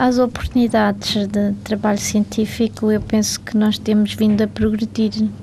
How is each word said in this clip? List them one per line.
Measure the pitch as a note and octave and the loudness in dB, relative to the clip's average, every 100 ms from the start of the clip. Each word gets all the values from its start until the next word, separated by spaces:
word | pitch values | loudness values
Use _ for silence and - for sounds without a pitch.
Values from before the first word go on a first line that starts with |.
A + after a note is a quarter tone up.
às | B3+ B3 | 2 2
oportunidades | B3 B3 - B3 A#3+ A3+ G#3 G3+ - G#3+ G3+ | 0 -2 -2 2 2 4 2 0 -4 -2 -2
de | G3+ G3+ G3+ | 0 0 -2
trabalho | - G#3 G#3+ G3+ | -4 -2 0 -2
científico, | - G#3+ G3+ - G#3+ - A3+ - A3 | 0 0 0 -2 -2 0 -2 0 0
eu | G#3+ | 0
penso | - A3 G#3 - | 0 0 0 -4
que | - G#3+ | -2 2
nós | G#3+ G#3 | 2 2
temos | - G#3 G#3 | 0 2 2
vindo | - G#3+ G#3 | 2 2 2
a | G#3+ | 0
progredir | - A3 G#3+ A3 - A3 G#3 G#3+ G3+ | 0 0 0 -2 0 0 0 -2 -4